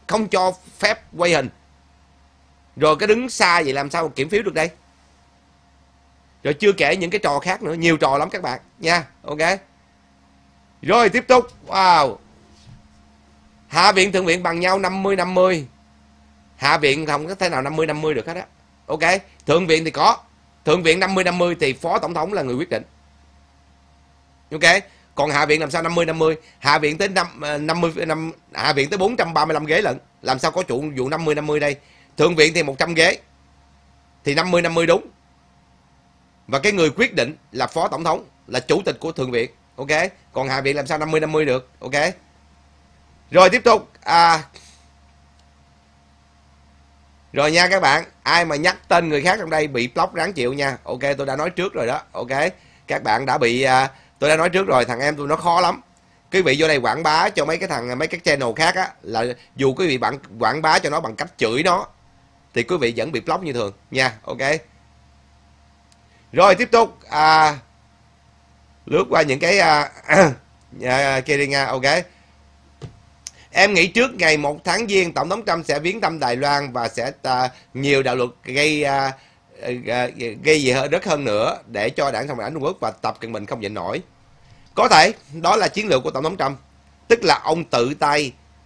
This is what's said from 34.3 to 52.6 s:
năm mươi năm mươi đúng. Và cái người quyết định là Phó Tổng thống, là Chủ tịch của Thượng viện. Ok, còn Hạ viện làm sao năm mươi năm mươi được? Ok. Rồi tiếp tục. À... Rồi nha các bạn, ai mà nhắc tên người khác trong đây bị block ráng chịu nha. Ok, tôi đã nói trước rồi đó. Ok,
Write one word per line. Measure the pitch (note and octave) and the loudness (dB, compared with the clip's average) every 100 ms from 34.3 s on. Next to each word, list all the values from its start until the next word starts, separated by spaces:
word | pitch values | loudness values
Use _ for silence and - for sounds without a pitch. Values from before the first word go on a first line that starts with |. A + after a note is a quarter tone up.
| C#3+ | -2
năm | F3+ | 0
mươi | F3 | 0
năm | E3+ | 0
mươi | E3 E3 | 0 2
đúng. | E3+ - _ _ _ _ _ _ _ _ _ _ _ _ _ - | 2 0 _ _ _ _ _ _ _ _ _ _ _ _ _ -6
Và | C3+ | -2
cái | G#3 | 0
người | G3+ D#3 | 2 2
quyết | D3+ B3+ | 2 -2
định | D#3+ A#2+ D#3 _ | 0 -4 -4 _
là | B2 B2 | -6 -4
Phó | E3 F3+ | -2 -4
Tổng | C#3 | -2
thống, | E3 D#3 - _ - | -2 -4 -6 _ -8
là | B2+ | -8
Chủ | B2+ D#3+ F#3+ | 0 0 0
tịch | C3 | -6
của | D#3+ | -8
Thượng | D#3 C3 | -6 -4
viện. | A#2+ B2+ _ _ - | -2 -4 _ _ -14
Ok, | C#3 D#3 F#3+ - _ | -4 -2 -2 -6 _
còn | A#2+ C3+ | -6 -4
Hạ | C3+ | -2
viện | C3+ C#3+ | -2 -4
làm | C3+ | -4
sao | D#3 | -4
năm | D#3 | -2
mươi | D#3 | -2
năm | D#3 | 0
mươi | D#3 D3 | 0 0
được? | C3 - _ | -2 -4 _
Ok. | B2+ C#3+ E3 F#3+ _ _ _ _ _ _ _ _ _ _ _ | -6 -2 -2 -4 _ _ _ _ _ _ _ _ _ _ _
Rồi | E3 F#3 | 6 6
tiếp | A#3 | 6
tục. | A#3 A3 - _ | 4 2 0 _
À... | - E3+ E3+ D#3+ C#3+ - - - _ _ _ _ _ _ _ _ _ _ _ _ _ _ _ _ _ _ _ _ _ _ _ _ _ | 0 4 6 4 -2 -20 -20 -20 _ _ _ _ _ _ _ _ _ _ _ _ _ _ _ _ _ _ _ _ _ _ _ _ _
Rồi | C3 D3+ | -2 2
nha | E3+ F3+ | 4 4
các | F#3+ | 4
bạn, | D3 D3+ - _ | 2 2 -2 _
ai | C3+ E3+ E3 | 0 0 0
mà | D3 | 0
nhắc | F3 F#3+ - | -2 -2 0
tên | F3 E3 | 0 2
người | D3 | -2
khác | E3+ G#3+ | 0 -2
trong | E3 | -2
đây | D#3 D3+ | -2 -2
bị | B2+ B2 | -2 -4
block | E3+ F#3 | -2 -2
ráng | E3+ E3+ | -2 -6
chịu | F#3+ B2 | -2 -4
nha. | C#3 C#3 B2 | -2 -4 -4
Ok, | - B2 C#3 C#3 | -10 -6 -4 -4
tôi | C#3 | -4
đã | C3+ | -4
nói | E3 | -6
trước | - F#3+ | -4 -6
rồi | - A#2+ | -4 -4
đó. | C3 - | -4 -8
Ok, | - B2 C3+ E3+ F#3 | -12 -6 -2 -4 -6